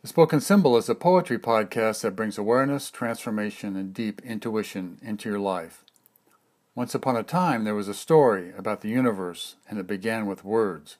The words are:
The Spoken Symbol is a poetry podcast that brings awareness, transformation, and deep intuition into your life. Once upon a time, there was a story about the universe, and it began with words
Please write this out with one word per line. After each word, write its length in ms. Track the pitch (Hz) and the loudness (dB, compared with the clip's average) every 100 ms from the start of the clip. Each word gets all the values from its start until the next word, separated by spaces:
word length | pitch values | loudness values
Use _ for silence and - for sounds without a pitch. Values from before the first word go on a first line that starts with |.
The 80 | - | -4
Spoken 320 | - 160 156 | 4 6 4
Symbol 340 | - 202 156 120 | 4 6 8 4
is 100 | 110 | 4
a 60 | |
poetry 440 | 113 170 180 170 113 | 0 4 4 4 -4
podcast 640 | - 113 104 120 110 107 | 2 2 2 0 0 0
that 160 | 113 98 | -4 -4
brings 220 | 107 104 | -6 -4
awareness, 520 | 104 120 135 143 - | 0 2 2 -2 -6
transformation, 840 | - 117 113 - 107 104 101 107 95 | -8 -6 -6 -6 -4 -4 -6 -8 -6
and 160 | 95 | -8
deep 300 | 92 113 101 | -6 -6 -6
intuition 760 | 123 113 117 107 104 101 92 85 | -10 -8 -4 -4 -4 -8 -10 -12
into 260 | - 104 113 | -10 -8 -4
your 100 | 101 | -4
life. 460 | 98 90 82 - _ _ _ _ _ _ _ _ _ | -2 -4 -6 -16 _ _ _ _ _ _ _ _ _
Once 200 | - 123 | -8 -6
upon 200 | 123 131 | -4 -2
a 80 | 120 | -2
time, 420 | 107 170 180 123 | -2 0 0 0
there 100 | 107 | -2
was 140 | 104 101 | -4 -6
a 40 | |
story 640 | 101 - 160 135 101 90 92 | -10 4 6 6 4 -2 -8
about 240 | 95 101 | -6 -4
the 80 | 107 | -2
universe, 680 | 120 127 101 90 85 - - _ | 2 2 0 -6 -8 -14 -16 _
and 100 | 107 | -10
it 80 | 92 | -6
began 380 | 101 107 113 | -6 -4 -4
with 220 | 104 95 95 | -4 -6 -2
words 500 | 113 107 82 73 - | 0 0 -4 -14 -20